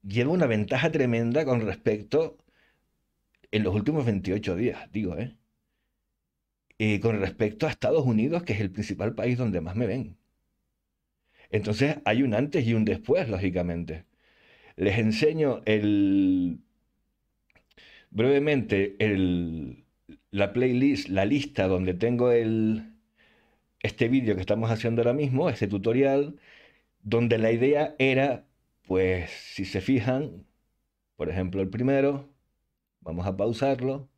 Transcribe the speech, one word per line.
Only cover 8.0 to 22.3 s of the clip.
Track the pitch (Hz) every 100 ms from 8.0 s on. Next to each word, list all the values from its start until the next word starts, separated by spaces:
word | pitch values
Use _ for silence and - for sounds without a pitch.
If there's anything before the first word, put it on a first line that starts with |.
| 127
Unidos, | 110 127 170
que | 175
es | 104
el | 101
principal | 98 104 98 104 110
país | 120 123
donde | 120 90
más | 80 98
me | 117
ven. | 127 - - _ _ _ _ _ _ _ _ _ _ _ _ _
Entonces | 110 101 110 139 151 101
hay | 113
un | 139
antes | 107 143 170 113
y |
un | 113 107
después, | 92 - 165 131
lógicamente. | 95 95 87 87 85 82 80 - _ _ _ _ _ - -
Les | 98 101
enseño | 110 110 156 160 147 117 -
el... | 107 104 101 101 98 95 92 87 82 _ _ _ _ _ _ _ _ _ _ _ - - - _
brevemente | 101 127 139 147 143 - 98 101 -
el... | 107 98 92 90 85 82 67 62 _ _ - 76 _
la | 98 101
playlist, | 120 127 127 135 139 -
la | 95 101
lista | 143 139 - 95
donde | 92 92
tengo | 90 113 120 123